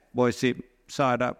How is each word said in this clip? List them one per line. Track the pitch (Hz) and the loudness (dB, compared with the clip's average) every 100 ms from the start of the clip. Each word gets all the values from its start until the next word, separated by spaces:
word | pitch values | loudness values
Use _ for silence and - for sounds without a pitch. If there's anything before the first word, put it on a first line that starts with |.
| _ 123 | _ 0
voisi | 123 - 127 120 - _ - | 0 2 -2 -2 -10 _ -12
saada | - 135 120 123 | -2 0 0 -2